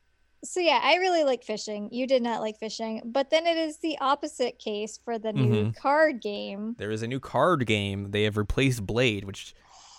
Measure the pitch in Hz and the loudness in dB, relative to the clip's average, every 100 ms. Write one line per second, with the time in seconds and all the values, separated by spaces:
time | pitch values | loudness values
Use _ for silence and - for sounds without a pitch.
0 | _ _ _ _ - 370 339 262 254 349 | _ _ _ _ -8 0 2 4 4 4
1 | 370 349 285 247 - 208 - 208 208 240 | 4 4 2 0 -4 -8 -6 -8 -6 -4
2 | 262 262 233 226 220 214 220 - 226 220 | 2 2 2 -2 -4 -6 -10 -6 -6 -6
3 | 233 254 269 320 339 330 320 302 330 277 | -4 -2 2 2 2 0 -2 -4 -6 -2
4 | 269 285 208 - 247 - 220 208 214 - | 0 0 -2 -4 -4 -4 -8 -6 -8 -10
5 | - 226 220 208 123 110 104 113 269 294 | -8 -6 -4 0 2 2 0 -2 0 4
6 | 311 247 208 202 208 196 214 240 101 110 | 4 2 -6 -6 -8 -8 -8 -8 -6 -4
7 | 117 131 - 123 160 165 110 107 101 98 | -4 -6 -2 2 4 4 4 2 2 -2
8 | 101 104 107 104 104 - 135 123 95 110 | -2 2 2 2 0 2 2 2 -2 2
9 | 127 101 98 98 - - _ - - | 2 2 -6 -12 -16 -20 _ -20 -20